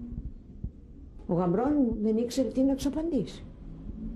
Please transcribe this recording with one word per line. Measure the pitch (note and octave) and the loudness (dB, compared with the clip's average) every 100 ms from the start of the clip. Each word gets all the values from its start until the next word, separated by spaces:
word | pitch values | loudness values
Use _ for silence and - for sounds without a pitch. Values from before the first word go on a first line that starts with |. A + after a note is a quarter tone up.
| A#3+ - - - - - - - - - - - - | -8 -8 -8 -10 -14 -10 -10 -10 -16 -16 -16 -12 0
Ο | |
γαμπρός | E3+ F3+ G3 C4 | 2 4 4 4
μου | D4 A#3+ G#3+ | 4 4 4
δεν | G#3+ A3 | 2 2
ήξερε | A#3+ - A3+ | 2 2 2
τι | B3+ | 4
να | C4+ C4+ | 4 4
τους | C#4 | 0
απαντήσει. | C#4+ E4 C#4 E3+ - - - - - - - - | 0 0 0 0 -6 -14 -14 -14 -12 -10 -8 -8